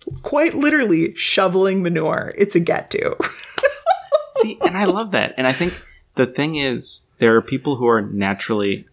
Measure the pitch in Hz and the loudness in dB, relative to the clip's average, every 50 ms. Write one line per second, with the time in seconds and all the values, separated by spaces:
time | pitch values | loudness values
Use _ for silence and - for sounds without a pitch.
0 | - - - - - - 277 294 320 330 - - 277 294 302 302 254 208 170 160 | -14 -14 -12 -10 -6 -2 0 2 2 2 0 2 2 2 2 2 2 2 2 2
1 | 165 - - - - - - 202 190 185 175 190 190 196 190 196 175 170 170 156 | 2 -2 -2 -4 -4 -2 0 2 2 2 4 2 2 2 2 0 0 0 0 0
2 | 156 156 160 - - - - - 202 202 - 170 170 - - - - - - - | 0 -2 -2 -2 -4 -4 0 0 0 2 2 2 2 2 -2 -2 -2 -4 -4 -2
3 | - - - - - - - - - - - - - 554 - - - 659 - 740 | -2 -2 -4 -4 -6 -6 -8 -12 -16 -10 -6 0 0 0 0 0 -2 -2 -2 -2
4 | - - 571 605 605 - - 554 453 220 - - - 170 175 190 208 185 180 208 | -2 -2 -2 -2 -2 -2 0 0 0 0 0 -2 -2 -2 0 2 0 2 0 0
5 | 226 202 185 208 - - - - 131 131 135 - 175 180 - - - - - - | -2 -2 0 0 0 -2 -2 0 0 0 0 0 -2 -4 -4 -8 -18 -20 -20 -20
6 | _ _ - - 131 123 127 - 143 156 160 147 139 131 120 120 - - - - | _ _ 0 0 0 0 0 -2 -2 -2 -2 -2 -2 -2 -2 -4 -6 -10 -12 -12
7 | _ _ _ - 120 117 113 113 - - 135 131 - 147 139 120 127 117 117 110 | _ _ _ 2 4 6 4 4 2 0 -6 -4 -2 -4 -2 0 2 2 2 2
8 | 101 104 104 101 98 98 101 - - - 113 104 101 101 98 104 - _ | 0 -2 -4 -2 -2 -2 -2 -4 -4 -4 -2 -2 0 -2 -2 -4 -8 _